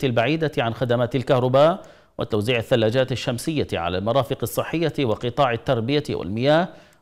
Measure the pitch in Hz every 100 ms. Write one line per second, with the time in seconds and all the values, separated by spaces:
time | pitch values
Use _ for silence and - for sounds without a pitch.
0 | 135 120 120 160 151 143 117 113 127 120
1 | 120 135 120 131 127 131 151 190 - -
2 | _ - - 107 104 120 110 123 110 127
3 | 127 123 - 120 - 151 95 92 85 90
4 | 104 131 123 135 117 - - 160 160 147
5 | 127 104 123 131 135 117 - 120 113 147
6 | 143 98 80 107 135 156 175 - - _